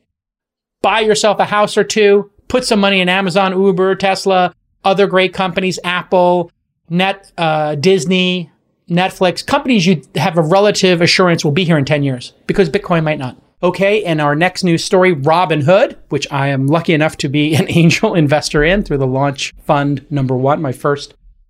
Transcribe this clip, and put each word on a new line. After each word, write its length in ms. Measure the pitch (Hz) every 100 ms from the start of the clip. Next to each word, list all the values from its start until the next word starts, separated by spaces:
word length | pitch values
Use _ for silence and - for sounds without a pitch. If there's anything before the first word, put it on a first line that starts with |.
| _ _ _ _ _ _ _ _
Buy 180 | - 214
yourself 380 | 220 208 214 196
a 40 |
house 320 | 185 208 208 214
or 80 |
two, 460 | 202 220 202 202 202 _ -
put 160 | 254
some 160 | 247 214
money 200 | 196 196
in 80 | 180
Amazon, 440 | 185 190 175 190
Uber, 440 | 185 196 180 190 190
Tesla, 580 | 196 190 190 185 180 - _ _
other 220 | 196 190 190
great 280 | 185 185
companies, 440 | 185 190 175 185 -
Apple, 640 | 175 180 - 185 175 180 170 _ _ _ -
Net-, 440 | 175 190 - - -
uh, 380 | 165 156 151
Disney, 760 | 147 175 190 180 185 185 180 165 _ _ _ -
Netflix, 580 | 175 185 - 185 175 -
companies 400 | 285 277 226 170
you 160 | 160 - -
have 200 | 180 170
a 60 |
relative 580 | 151 196 208 - 185 170
assurance 440 | 175 - 180 160
will 80 | 160
be 120 | 143
here 140 | 170 160
in 60 |
ten 180 | 135 151
years 300 | 139 123 - - -
because 220 | 175 170
Bitcoin 360 | 196 - 165
might 140 | 156 151
not. 180 | 127 - _ _
Okay, 400 | 175 180 196 214
and 160 | 175 156
our 140 | 147
next 300 | 147 180 -
news 180 | 180 165
story, 320 | - 190 185
Robinhood, 840 | 156 135 165 180 156 139 190 320 - -
which 180 | 147 -
I 160 | 139 139
am 180 | 135 135
lucky 280 | 160 165
enough 220 | 156 156 -
to 100 | 147
be 260 | 147 147
an 120 | 147 160
<laughs> 20 |
angel 440 | 175 165 - 220
investor 500 | 185 143 147 - 160
in 180 | 151 202
through 160 | - 143
the 80 | 131
launch 460 | 131 143 139 - -
fund 420 | - 147 143 139 -
number 240 | 143 131
one, 280 | 127 135 156
my 100 | 147
first, 420 | 120 151 143 - _ - _ _